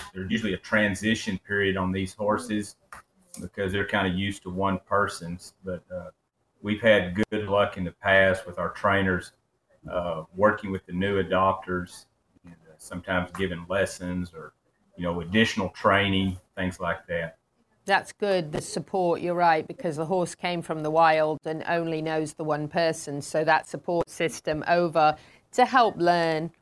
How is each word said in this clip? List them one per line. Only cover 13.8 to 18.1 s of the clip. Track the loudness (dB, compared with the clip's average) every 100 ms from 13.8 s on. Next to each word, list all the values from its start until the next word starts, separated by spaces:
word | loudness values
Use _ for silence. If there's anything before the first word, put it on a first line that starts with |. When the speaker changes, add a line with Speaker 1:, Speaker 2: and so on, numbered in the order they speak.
| 0 -2 -6 -4 -6
Speaker 1:
or, | -10 -18 _ _ _ _ -6
you |
know, | -4 -4
additional | 0 4 4 2 -4
training, | 0 4 4 4 2 0 -2 -10 -6
things | -6 -4
like | -6 -6 -6
that. | -6 -6 -10 _ _ _ _
Speaker 2:
That's | 0 0 0